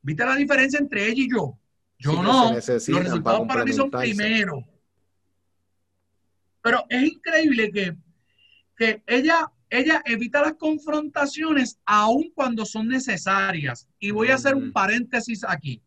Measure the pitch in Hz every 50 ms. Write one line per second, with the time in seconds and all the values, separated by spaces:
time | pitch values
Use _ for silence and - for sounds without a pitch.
0 | - 139 156 151 240 254 262 285 285 285 285 269 269 269 269 294 285 285 - 202
1 | 202 220 233 269 269 233 247 214 165 131 - _ _ _ _ _ _ _ _ _
2 | 127 143 160 170 180 220 254 262 - - 120 120 - - 123 113 - 131 135 170
3 | 180 131 120 110 - 117 113 113 117 113 262 247 240 262 - 277 269 277 277 247
4 | 254 233 208 202 208 214 226 220 208 180 151 131 117 _ _ _ _ _ _ _
5 | _ _ _ _ _ _ _ _ _ _ _ _ _ _ _ _ _ _ _ _
6 | _ _ _ _ _ _ _ _ _ _ _ _ - 233 233 240 - _ 240 247
7 | 269 320 - - - 330 320 320 320 302 262 226 220 208 208 208 190 175 165 -
8 | _ _ _ _ _ _ _ _ _ _ _ _ _ _ _ - 226 220 208 -
9 | _ - 233 262 262 320 330 330 320 - _ _ _ _ 226 247 277 311 320 311
10 | - 247 233 202 240 233 - 285 294 311 311 _ 311 311 311 294 294 311 302 302
11 | 302 294 - 302 285 285 - 302 311 320 311 277 247 226 - _ _ - 208 208
12 | 208 220 240 285 320 339 _ - 269 254 233 220 214 - - 220 220 226 254 262
13 | 254 240 202 165 - 190 190 196 196 196 175 160 143 127 120 - _ _ _ _
14 | 101 202 208 214 226 240 269 262 - 277 269 277 262 254 - 220 196 196 214 247
15 | 240 - - 240 220 247 226 196 - 196 180 147 - 143 120 107 _